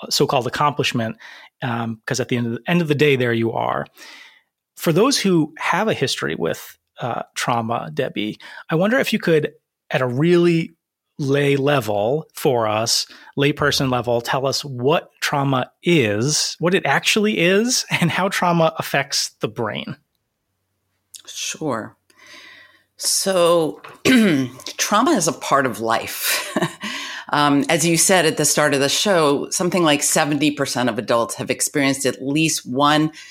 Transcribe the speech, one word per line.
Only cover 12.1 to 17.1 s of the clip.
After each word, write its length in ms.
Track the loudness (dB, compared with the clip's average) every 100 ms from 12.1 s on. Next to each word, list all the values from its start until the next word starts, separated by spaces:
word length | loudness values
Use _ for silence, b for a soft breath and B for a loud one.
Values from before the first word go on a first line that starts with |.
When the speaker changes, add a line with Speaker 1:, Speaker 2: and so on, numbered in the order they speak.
| -2 -4
Speaker 1:
for 340 | -4 0 2 2
us, 400 | 0 0 -2 -4 B B 0
layperson 540 | 0 2 0 0 0
level, 300 | 0 0 0
tell 260 | 0 -2 -2
us 180 | -4
what 460 | -6 -2 0 0 -2 _
trauma 500 | -4 -2 0 0 -2 _
is, 720 | 2 4 4 0 0 -2 -4 -4
what 160 | -2
it 120 | 0 0
actually 540 | 0 0